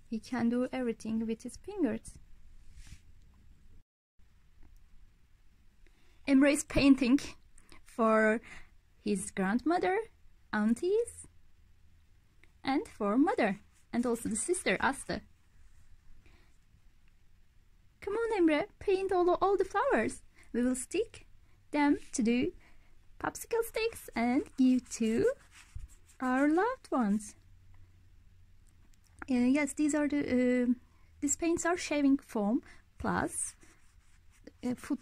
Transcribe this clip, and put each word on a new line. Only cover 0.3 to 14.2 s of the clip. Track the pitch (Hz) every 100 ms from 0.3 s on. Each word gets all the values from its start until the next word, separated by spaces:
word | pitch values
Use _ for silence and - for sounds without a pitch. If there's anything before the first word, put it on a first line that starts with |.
| 247 233
do | 240 254
everything | 262 240 226 220 220 226
with | 226
his | 247 -
fingers. | - 403 262 220 - - - - - - - - - - - - - - - - - - - _ _ _ - - - - - - - - - - - - - - - - - - - - -
Emre | 269 277
is | 302
painting | - - 277 262 240 285 - - - - - - -
for | - - 220 220 226 - - - - _ _
his | 208 202 -
grandmother, | - 190 240 302 359 370 392 440 - - - -
aunties, | 214 214 233 359 427 466 - - - - - - - - - - - _ _ - _
and | - 277 466
for | - 202 233
mother, | 339 480 214 196 - _ -
and | 233 240
also | 233